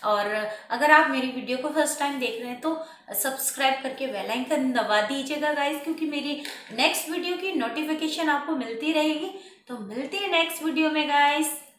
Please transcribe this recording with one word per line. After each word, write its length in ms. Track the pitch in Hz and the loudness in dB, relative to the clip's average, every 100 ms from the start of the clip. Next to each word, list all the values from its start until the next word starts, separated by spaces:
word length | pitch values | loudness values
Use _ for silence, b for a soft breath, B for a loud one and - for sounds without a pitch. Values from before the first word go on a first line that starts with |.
| 214 | 2
और 280 | 208 208 214 214 214 B | 2 2 -2 -4 -8 B
अगर 200 | 240 294 | 2 8
आप 180 | 302 311 | 8 8
मेरी 160 | 269 254 | 2 -2
video 280 | 247 - 254 | -4 -4 -2
को 120 | 294 | 0
first 300 | 294 294 - | 2 2 2
time 200 | 285 277 | -2 -2
देख 200 | 240 226 | -4 -4
रहे 100 | 247 | -8
हैं 100 | 247 | -4
तो 160 | 320 320 B B B | -4 -4 B B B
subscribe 680 | - 269 262 - - 269 262 | -4 -2 -2 -4 2 2 2
करके 240 | 262 262 262 | -4 -4 -6
bell 220 | 202 196 | -4 -4
icon 400 | 233 254 302 262 | -4 0 0 2
दबा 280 | 240 208 214 | 2 2 2
दीजिएगा 500 | 214 277 269 294 302 | 2 -2 -4 -2 0
guys, 300 | 294 285 302 | 0 0 -2
क्योंकि 220 | - 320 311 | -4 -4 -2
मेरी 340 | 285 294 294 B B B | -4 -4 -6 B B B
next 360 | 226 302 349 302 | 0 0 0 -4
video 280 | 320 339 359 | -4 -2 -2
की 140 | 381 339 | -2 -2
notification 760 | 233 302 302 311 311 330 311 | -2 -2 -2 -2 -2 -2 0
आपको 260 | 285 302 277 | 0 0 -2
मिलती 380 | 233 226 302 | -2 -4 0
रहेगी। 380 | 311 311 311 370 - B B - | 2 2 0 -4 -10 B B -14
तो 100 | 240 | -12
मिलती 380 | 196 226 285 403 | -8 -6 -6 -4
है 140 | 403 | 0
next 320 | 339 330 - | 2 0 -2
video 260 | 311 311 311 | -2 2 2
में 160 | 311 302 | 2 2
guys। 500 | 285 285 294 311 - - | 4 4 4 0 -2 -12